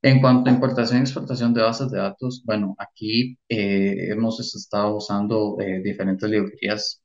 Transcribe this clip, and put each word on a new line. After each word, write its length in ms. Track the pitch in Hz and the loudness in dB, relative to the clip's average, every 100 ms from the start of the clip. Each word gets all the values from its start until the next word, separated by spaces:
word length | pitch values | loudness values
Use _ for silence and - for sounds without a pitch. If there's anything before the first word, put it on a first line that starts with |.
En 200 | 135 131 | 6 6
cuanto 280 | 127 123 131 | 6 6 6
a 40 | |
importación 460 | 123 131 117 117 123 | 4 2 0 0 2
y 20 | |
exportación 520 | 131 165 - 123 117 | 0 -2 -8 -2 0
de 80 | 117 | 2
bases 300 | 113 117 135 | 2 0 -4
de 60 | 98 | -2
datos, 440 | 98 - 127 123 113 | -4 -4 -8 -8 -4
bueno, 280 | 107 101 101 | -2 -2 -6
aquí, 580 | 101 _ 107 113 127 127 _ | -14 _ -4 -2 -2 -8 _
eh, 600 | 113 101 98 98 98 92 | -2 0 2 0 0 -4
hemos 280 | 104 113 113 | -2 -2 -4
estado 560 | 120 101 - 101 104 104 | -10 -12 -6 -2 0 -2
usando, 600 | - 101 104 113 104 104 | -4 -2 0 0 0 -2
eh, 220 | 98 95 | -4 -2
diferentes 460 | 98 101 98 95 107 | -4 -2 -2 0 0
librerías, 720 | 107 98 - 101 107 - - | 0 0 -4 -4 -2 -4 -8